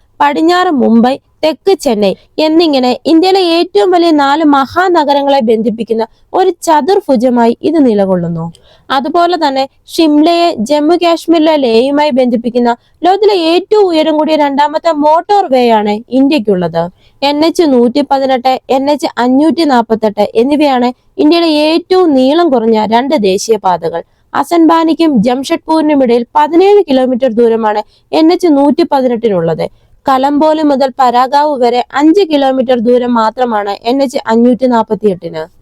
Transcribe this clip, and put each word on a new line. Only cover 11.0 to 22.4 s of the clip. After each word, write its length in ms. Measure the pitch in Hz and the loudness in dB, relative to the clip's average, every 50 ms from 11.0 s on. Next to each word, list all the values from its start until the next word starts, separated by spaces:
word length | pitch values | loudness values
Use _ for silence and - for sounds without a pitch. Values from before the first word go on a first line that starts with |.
| 349 339 330 320 - 330 330 330 302 330 311 | 0 0 -2 -2 0 0 0 2 2 2 2
ലേയുമായി 560 | 294 262 233 226 226 254 277 285 294 302 302 240 262 | 2 0 2 2 2 2 2 0 0 0 0 0 0
ബന്ധിപ്പിക്കുന്ന 520 | 254 247 247 226 240 240 240 247 240 233 240 - _ _ _ - | 0 0 0 -2 -4 -2 -2 -2 0 -2 -2 -4 _ _ _ -4
ലോകത്തിലെ 340 | 311 359 392 392 427 415 415 359 | 0 0 0 2 2 2 2 0
ഏറ്റവും 440 | 320 320 339 359 381 - 427 427 403 359 | 0 0 0 0 0 0 2 2 2 2
ഉയരം 280 | 330 320 302 320 311 | 2 0 0 0 0
കൂടിയ 200 | 302 311 311 311 | 0 0 0 0
രണ്ടാമത്തെ 560 | 294 294 285 277 277 294 294 302 311 - 330 320 294 | 0 0 0 0 0 -2 -2 -2 -2 -2 -2 -2 0
മോട്ടോർ 460 | 294 302 311 339 349 - 415 403 381 294 | 2 2 2 0 0 0 0 0 0 0
വേ 140 | 262 254 247 233 | 0 2 2 2
ആണ് 260 | 226 214 202 208 208 214 240 - | 2 2 0 -2 -4 -6 -6 -4
ഇന്ത്യക്കുള്ളത്. 720 | 240 262 277 277 311 277 208 220 190 180 175 165 170 165 170 180 - _ _ _ _ - | -2 0 0 2 0 0 0 0 -2 -2 -2 -4 -4 -4 -6 -6 -8 _ _ _ _ -6
എൻ 160 | 277 285 294 294 320 | -4 -2 -2 0 0
എച്ച് 200 | 339 330 - 339 | 0 0 0 0
നൂറ്റി 380 | 294 262 240 240 247 240 285 | 2 2 2 2 2 0 -2
പതിനെട്ട്, 520 | 277 - 277 269 269 262 262 247 247 262 262 - _ - | -2 -2 -2 -2 0 0 -2 0 0 0 -2 -2 _ -2
എൻ 140 | 247 269 269 285 | -2 -2 0 0
എച്ച് 200 | 302 - 330 - - 226 | -2 -2 -4 -6 -4 -2
അഞ്ഞൂറ്റി 460 | 240 247 254 269 302 320 - 339 330 | -2 0 2 2 2 0 0 0 0
നാപ്പത്തെട്ട് 600 | 294 254 240 226 - 220 220 220 214 208 - 202 - - | 0 0 0 0 0 -2 -2 -2 -4 -2 -2 -4 -2 0
എന്നിവയാണ് 540 | 220 247 277 302 269 294 285 262 240 240 247 247 _ _ _ _ | -2 0 0 0 0 0 0 0 0 -2 -2 -4 _ _ _ _
ഇന്ത്യയിലെ 340 | - 294 302 339 339 339 330 302 294 | 0 0 2 2 2 0 0 0 0
ഏറ്റവും 460 | 302 311 330 339 349 - 370 370 370 330 277 | 0 0 0 -2 -2 0 0 2 2 2 2
നീളം 340 | 254 254 262 302 339 | 2 2 2 2 2